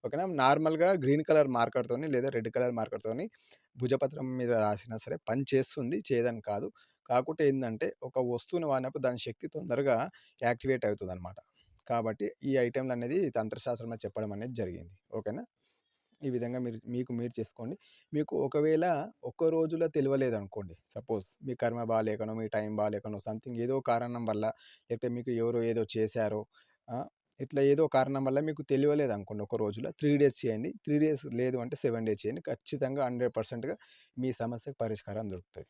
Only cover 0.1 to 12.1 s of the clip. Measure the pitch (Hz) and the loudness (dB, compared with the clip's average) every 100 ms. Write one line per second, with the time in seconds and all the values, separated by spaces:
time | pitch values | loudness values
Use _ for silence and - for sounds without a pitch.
0.1 | 143 190 160 131 147 156 160 175 196 131 | -2 -2 4 6 8 4 4 4 4 4
1.1 | 147 156 156 139 120 117 127 117 120 156 | 4 6 6 6 4 2 2 -2 -2 0
2.1 | 131 131 117 113 120 123 117 110 107 110 | 2 2 0 -2 0 0 0 -4 -4 -4
3.1 | 117 214 _ _ - _ - 123 131 135 | -4 -6 _ _ -20 _ -6 0 2 0
4.1 | 147 131 127 120 117 107 104 117 110 - | -2 -6 -2 2 4 2 0 -6 -10 -8
5.1 | 156 - 120 139 135 127 - 120 180 196 | -8 -4 -2 2 2 2 -4 -4 -4 0
6.1 | 123 120 117 107 101 107 - _ _ _ | 2 2 -2 -4 -4 -4 -10 _ _ _
7.1 | 127 127 160 147 135 123 110 175 - 135 | 0 2 2 2 2 -2 -2 -4 -4 -6
8.1 | 135 123 120 - 175 160 135 127 139 131 | -2 0 -2 -2 -2 0 0 0 -2 -2
9.1 | 123 - 113 160 156 175 - 139 117 151 | -2 -6 -8 -10 -10 -2 0 4 2 0
10.1 | - _ _ 120 120 135 131 107 104 92 | -8 _ _ -2 0 0 0 0 -2 -6
11.1 | 90 90 95 _ _ _ _ - 120 113 | -8 -10 -14 _ _ _ _ -2 -2 0